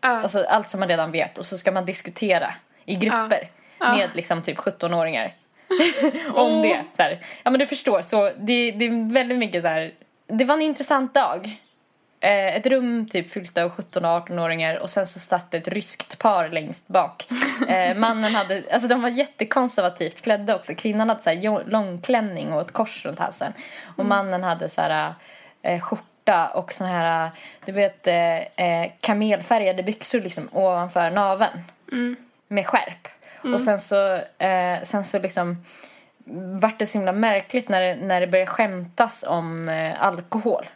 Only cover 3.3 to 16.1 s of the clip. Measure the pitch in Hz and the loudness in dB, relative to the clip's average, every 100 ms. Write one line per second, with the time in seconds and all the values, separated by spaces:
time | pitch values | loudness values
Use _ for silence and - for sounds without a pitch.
3.3 | 214 - _ - - 320 214 185 170 170 | 0 -2 _ -20 -2 2 2 2 -4 -4
4.3 | 170 170 - - 180 170 170 160 135 110 | -2 -2 -4 -4 -4 -2 0 0 -2 -4
5.3 | - _ _ _ 370 339 302 294 311 320 | -8 _ _ _ 2 2 4 0 0 -2
6.3 | 240 247 214 214 - - - 151 - - | 2 4 4 4 2 -4 0 0 0 -10
7.3 | - - 262 277 285 - 196 175 220 202 | -4 0 2 2 0 2 2 2 2 2
8.3 | - 208 240 240 208 233 233 220 247 247 | 0 0 2 0 0 -2 0 2 2 2
9.3 | 247 220 180 170 160 160 - _ _ _ | 0 0 0 0 0 -4 -10 _ _ _
10.3 | 220 254 302 311 302 277 285 262 277 208 | 0 2 2 2 -2 0 0 4 2 2
11.3 | 160 202 214 _ _ _ _ _ _ 190 | -2 -8 -14 _ _ _ _ _ _ 2
12.3 | 202 196 170 233 262 247 233 220 185 170 | 2 2 0 2 2 2 -2 -2 -4 -4
13.3 | - 175 - 170 175 - 185 170 170 170 | -8 -4 -2 -2 -4 -6 -2 0 0 0
14.3 | 175 165 165 160 165 - - 185 180 - | -4 -2 0 -2 -2 -2 -2 -2 -6 -2
15.3 | 180 175 165 170 190 208 - - | -2 0 -6 -4 -6 -6 -10 -12